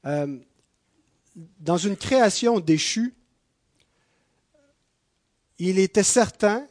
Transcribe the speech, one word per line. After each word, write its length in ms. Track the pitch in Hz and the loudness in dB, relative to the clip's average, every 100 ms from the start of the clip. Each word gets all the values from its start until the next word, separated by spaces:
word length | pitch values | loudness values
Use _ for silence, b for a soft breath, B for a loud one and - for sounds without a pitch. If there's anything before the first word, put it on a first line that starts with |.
| 135 | -4
Euh, 320 | 147 143 135 127 _ _ _ _ _ _ _ _ - 165 _ | -4 -4 -8 -16 _ _ _ _ _ _ _ _ -20 -20 _
dans 160 | 156 175 | -4 -2
une 200 | 196 196 | -2 -6
création 640 | - 262 226 - 233 226 | -2 2 2 2 0 0
déchue, 560 | 160 156 - - 240 - _ _ _ _ _ _ _ _ _ _ _ _ _ 294 285 285 _ _ _ _ _ _ _ _ | 2 0 0 -4 -6 -8 _ _ _ _ _ _ _ _ _ _ _ _ _ _ _ _ _ _ _ _ _ _ _ _
il 200 | 175 185 | -2 0
était 240 | 190 214 | 2 2
certain 640 | 196 247 226 - 208 214 285 | 2 2 0 0 0 0 -6